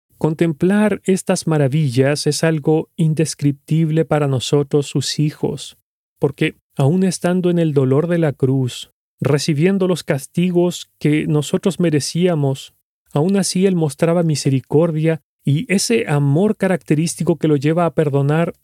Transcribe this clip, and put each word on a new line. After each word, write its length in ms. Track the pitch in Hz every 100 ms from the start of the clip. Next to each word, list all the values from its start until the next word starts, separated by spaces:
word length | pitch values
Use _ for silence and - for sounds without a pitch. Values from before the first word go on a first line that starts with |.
| _ _
Contemplar 840 | 156 160 170 156 180 208 214 196
estas 440 | - 190 - 185 -
maravillas 800 | 156 139 147 147 120 135 147 151
es 180 | 143 165
algo 440 | 160 139 156 - -
indescriptible 1080 | 160 156 160 - 143 143 - 156 160 156 156
para 220 | 151 143
nosotros, 600 | 131 - 147 143 151 139
sus 320 | 147 - -
hijos, 580 | 151 - 147 147 - - _ _ _ _
porque 380 | 143 - 156 - _ -
aún 260 | 139 185
estando 460 | 190 - 175 185 175
en 100 | 175
el 140 | 160
dolor 340 | 143 131 135 165
de 120 | 170
la 120 | 156
cruz, 600 | - 131 135 123 - - _ _ _
recibiendo 680 | 123 143 156 143 175 196 185
los 160 | 175
castigos 840 | - 143 - - 180 175 175 - - _
que 300 | 151 151 156
nosotros 520 | 151 139 185 202 -
merecíamos, 960 | 170 151 - 165 180 160 139 135 - _ _ _ _
aún 240 | 143 175 196
así 300 | 180 185 190
Él 100 | 175
mostraba 480 | 156 - 165 175
misericordia 1000 | 165 147 143 135 - 143 170 156 160 160 _ _
y 280 | - 143 -
ese 360 | 190 - 233 -
amor 480 | 147 143 147 214 208
característico 800 | 190 180 - 147 165 - 165 165
que 120 | 160
lo 100 | 147
lleva 280 | 143 160 170
a 80 |
perdonar 600 | 170 151 139 139 156 170 -